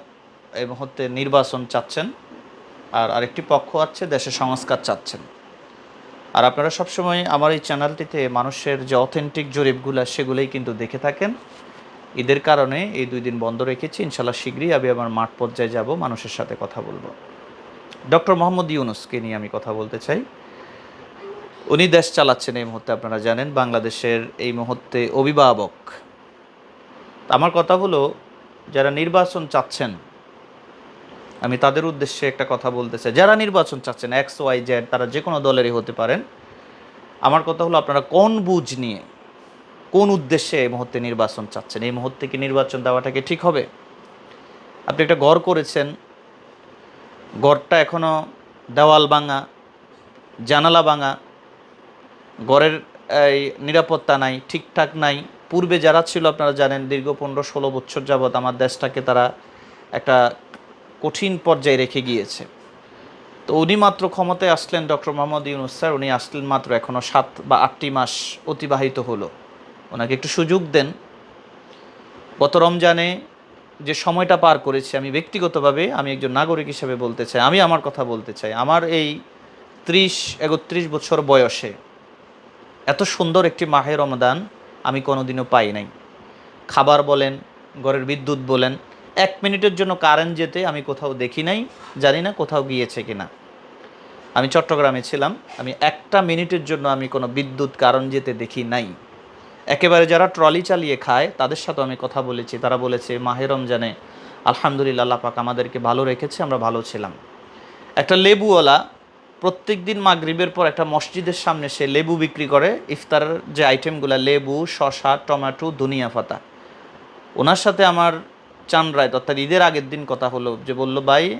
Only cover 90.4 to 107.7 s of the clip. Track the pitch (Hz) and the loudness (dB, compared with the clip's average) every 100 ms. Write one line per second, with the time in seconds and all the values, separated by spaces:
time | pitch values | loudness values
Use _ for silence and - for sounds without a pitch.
90.4 | 165 175 185 147 139 139 147 127 123 151 | -4 -2 -4 -4 -6 -6 -6 -4 -6 -4
91.4 | 160 208 254 - - - 139 151 185 202 | -4 -4 -6 -14 -18 0 2 4 0 -4
92.4 | 151 151 135 131 117 - - 101 90 - | -2 -2 -2 -2 -4 -6 -8 -8 -10 -14
93.4 | - - - - - - - - - 123 | -20 -20 -20 -20 -20 -20 -20 -20 -6 -2
94.4 | 131 165 160 151 139 127 123 147 143 240 | 2 2 2 2 2 2 -4 -2 -2 -4
95.4 | - - 127 - 151 - - 196 180 165 | -14 -12 -10 -2 -2 -2 0 2 2 0
96.4 | 175 180 147 156 139 135 131 135 123 131 | -2 -4 -2 -2 0 -2 -2 -4 -4 -4
97.4 | 139 131 143 - 123 131 135 135 131 113 | -6 -4 -6 0 2 2 0 -4 -4 -6
98.4 | 117 - 117 120 107 87 - - - - | -8 -8 -4 -4 -4 -12 -20 -20 -20 -20
99.4 | - - - 143 175 170 160 170 185 175 | -20 -12 -2 2 6 6 6 6 4 4
100.4 | 156 165 180 180 156 131 - 127 165 - | 4 4 0 -2 0 -4 0 0 0 -2
101.4 | 127 156 - 151 131 127 131 139 127 120 | -2 -2 -6 -4 -4 -4 -6 -6 -6 -6
102.4 | 117 120 127 123 127 123 - 123 123 123 | -8 -4 -2 0 0 -4 -4 -6 -4 -2
103.4 | 135 135 123 120 117 - - - - - | -2 -2 -2 -2 -4 -8 -18 -20 -20 -4
104.4 | - 123 151 139 135 123 123 120 120 120 | -2 0 0 0 0 0 0 0 -2 -4
105.4 | 120 120 123 131 120 123 135 127 147 - | -4 -2 -4 -2 -2 0 0 -2 -6 -6
106.4 | 156 127 113 117 113 110 101 - - - | -4 -2 -2 -4 -6 -10 -10 -12 -20 -20
107.4 | - - - | -20 -20 -20